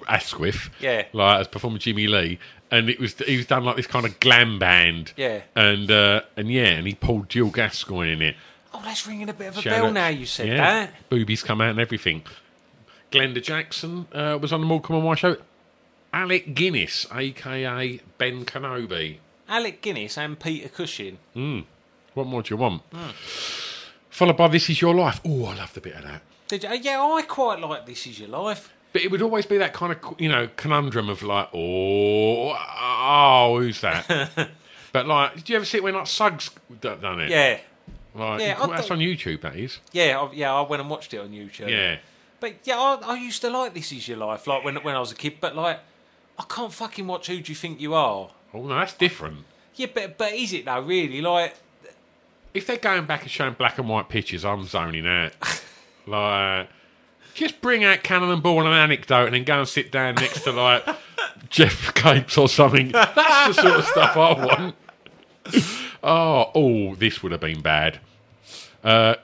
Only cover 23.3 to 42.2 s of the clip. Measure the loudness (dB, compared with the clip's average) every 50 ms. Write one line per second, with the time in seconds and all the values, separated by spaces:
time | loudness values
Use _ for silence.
23.3 | -12 -10 -10 -10 -10 -10 -12 -12 -14 -14 -18 -20 -20 _ _ _ 0 2 4 4
24.3 | 6 6 6 6 6 4 2 0 0 2 2 4 4 4 4 2 0 -2 -4 -4
25.3 | -2 -2 -4 -6 -8 -10 -12 -14 -14 -16 -14 -14 -16 -14 -16 -16 -16 -18 -18 _
26.3 | _ _ _ -10 -10 -8 -6 -6 -8 -4 -4 -2 0 0 2 2 2 0 -2 -4
27.3 | -2 0 0 0 0 -2 -6 -8 -8 -10 -10 -14 -14 -14 -14 -14 -14 -16 -14 -10
28.3 | -8 -6 -4 -4 -6 -6 -10 -20 _ _ _ _ -4 -2 0 0 0 0 0 2
29.3 | 2 0 0 0 2 2 2 0 -2 -4 -6 -6 -6 -6 -10 -14 -6 -4 0 2
30.3 | 2 2 0 -2 -6 -8 -2 0 0 2 0 0 -2 -2 -2 -2 -4 -6 -4 -2
31.3 | -2 -2 -2 -4 -6 -4 -4 -2 0 0 0 2 2 4 4 4 4 4 4 4
32.3 | 2 0 -2 -4 -4 -6 -8 -10 -8 -6 -4 -4 -2 0 2 4 6 8 8 8
33.3 | 8 8 8 6 4 2 0 -2 -2 -2 -2 -2 0 -2 -2 -2 -2 -2 -2 -4
34.3 | -4 -6 -6 -6 -8 _ _ -20 -20 -20 -14 -4 -4 -2 0 2 2 2 2 0
35.3 | -2 -8 -6 -2 -2 -2 -2 -2 -2 -2 -2 -2 -4 -4 -6 -6 -2 0 0 0
36.3 | 0 -2 -10 -14 -14 -18 _ _ -16 -8 -8 -8 -8 -6 -6 -6 -4 -4 -2 2
37.3 | 4 4 4 4 2 0 -6 -16 _ _ _ -20 -20 -20 -20 -18 -10 -8 -6 -6
38.3 | -4 -4 -4 -4 -2 -2 -4 -2 -2 -6 -4 -4 -2 -2 -2 -2 -4 -6 -6 -8
39.3 | -8 -8 -8 -12 -10 -10 -10 -10 -12 -16 _ _ 0 2 2 2 2 0 -2 -6
40.3 | -6 -4 -2 0 0 0 0 -2 -4 -6 -4 -8 -10 -10 -10 -12 -12 -12 -12 -14
41.3 | -14 -16 -16 -18 -16 -10 -4 -2 0 0 0 0 -2 -6 -10 _ _ _